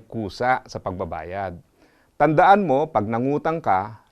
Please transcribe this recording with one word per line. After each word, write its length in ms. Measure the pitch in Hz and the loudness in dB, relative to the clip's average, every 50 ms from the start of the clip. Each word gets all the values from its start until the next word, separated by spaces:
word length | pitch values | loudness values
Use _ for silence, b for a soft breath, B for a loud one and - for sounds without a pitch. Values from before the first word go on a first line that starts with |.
| - | -6
kusa 560 | _ - 117 107 92 - - 120 127 127 - | _ -8 -8 -8 -8 -6 -4 -2 0 0 -2
sa 160 | - - - - | -4 -8 -14 -10
pagbabayad. 800 | - 98 95 90 95 82 87 80 78 85 90 98 98 92 85 82 - _ b b b b b b b b b - | -8 -8 -6 -6 -6 -8 -8 -10 -10 -10 -8 -8 -8 -8 -10 -12 -18 _ b b b b b b b b b 0
Tandaan 480 | 147 156 156 156 175 185 202 208 202 160 | 2 4 4 6 6 6 6 6 4 2
mo, 160 | 131 139 160 | 0 0 0
pag 240 | 156 - 110 104 107 | 0 0 -2 -2 0
nangutang 560 | 117 117 123 135 147 143 - 160 165 165 - | -2 -2 -2 -2 -2 -2 -2 -4 -4 -2 0
ka, 400 | 117 95 92 101 110 113 - _ _ | 0 0 0 0 -4 -10 -18 _ _